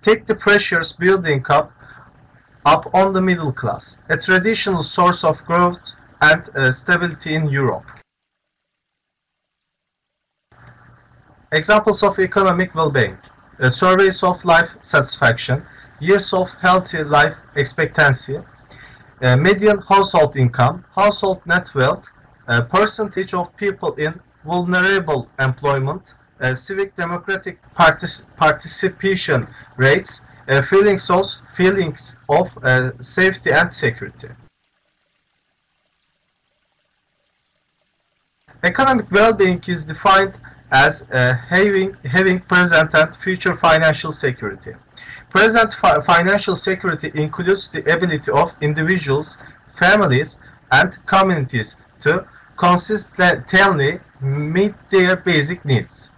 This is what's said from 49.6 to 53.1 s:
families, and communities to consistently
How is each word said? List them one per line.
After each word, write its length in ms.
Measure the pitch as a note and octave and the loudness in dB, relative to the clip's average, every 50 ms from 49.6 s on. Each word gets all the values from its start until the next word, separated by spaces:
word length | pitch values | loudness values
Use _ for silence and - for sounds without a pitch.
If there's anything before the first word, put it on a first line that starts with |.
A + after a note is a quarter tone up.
| _ _ _ - | _ _ _ 0
families, 600 | F3 F3+ G#3 G#3+ G3+ D#3+ B2+ C3 D#3 D3+ - - - - - _ _ _ | 2 2 4 2 2 2 0 0 -2 -4 -10 -20 -20 -20 -20 _ _ _
and 240 | C3 C#3 E3+ F#3 - - _ | 2 2 2 2 -2 -12 _
communities 680 | - - F#3+ F#3+ F#3+ F3+ D#3 C3 B2 - A#2 G#2+ - - _ _ _ _ _ | 0 2 2 2 2 0 -2 -4 -4 -4 -6 -6 -6 -12 _ _ _ _ _
to 260 | - D3 E3 F#3 - - _ - _ _ _ | -2 0 0 0 -4 -10 _ -20 _ _ _
consistently 1400 | - F3+ F3 F3+ F3+ - - G#3+ G3+ - _ | 0 2 2 2 2 0 -4 -6 -6 -6 _